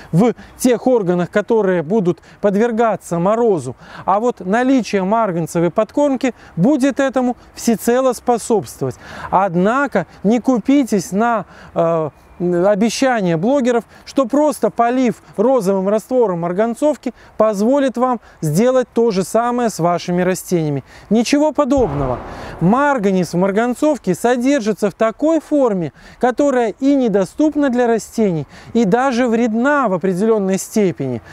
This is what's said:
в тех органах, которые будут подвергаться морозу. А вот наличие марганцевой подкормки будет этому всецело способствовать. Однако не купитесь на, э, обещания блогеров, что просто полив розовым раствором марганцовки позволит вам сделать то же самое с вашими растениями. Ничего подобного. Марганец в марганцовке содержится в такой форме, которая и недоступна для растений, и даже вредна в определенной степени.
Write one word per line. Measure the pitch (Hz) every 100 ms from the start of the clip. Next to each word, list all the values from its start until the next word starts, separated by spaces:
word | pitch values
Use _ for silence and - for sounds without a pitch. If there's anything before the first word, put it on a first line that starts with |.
| -
в | 160 233 - - -
тех | 254 233 254
органах, | 247 175 180 170
которые | 208 202 226 190 180
будут | 151 226 175 - - -
подвергаться | 208 202 240 220 233 185 - 170
морозу. | 180 220 240 180 127 - - -
А | - 196
вот | 240 -
наличие | 185 220 254 269 208 202 185
марганцевой | 226 214 170 156 175 170
подкормки | - 220 - 294 269 254 - - -
будет | 202 302 277 262
этому | 269 254 254 233 -
всецело | - - 220 - 240 262
способствовать. | 233 - 233 - 220 127 - 135 - - - -
Однако | 175 196 170 190 254 285 202 160 -
не | 190 233
купитесь | 233 247 - 277 247 208 -
на, | 190 233 226 165 - - -
э, | 165 165 156 - - -
обещания | 175 175 185 202 226 - 269 233 185 160
блогеров, | 202 285 247 233 - - -
что | - 262
просто | 277 302 - 214
полив | - 233 254 247 170 - -
розовым | 226 262 185 196 190
раствором | 214 - 254 220 175
марганцовки | 175 180 226 226 294 277 254 - - -
позволит | 214 196 220 285 277 226
вам | 254 247 - -
сделать | 160 151 247 262 247
то | - 233
же | 190
самое | 180 220 240 240 240
с | -
вашими | 165 170 - 175
растениями. | 180 185 - 175 156 139 - - -
Ничего | 214 233 285 302
подобного. | 285 285 277 208 143 135 120 - - - -
Марганец | 170 240 285 277 196 185 175
в | 170
марганцовке | 196 196 240 240 302 277 -
содержится | 170 233 247 254 285 214 196 208
в |
такой | - 220 214 302 330
форме, | - 294 254 190 156 - - -
которая | 247 247 285 254 226 -
и | 269
недоступна | 285 240 196 185 - 302 294 285
для | 247 240
растений, | 233 - - 214 160 139 - -
и | 226 220
даже | 233 269 233 254
вредна | 226 240 220 262 294 240
в |
определенной | 185 196 175 220 220 190 190
степени. | - 226 196 - 135 120 -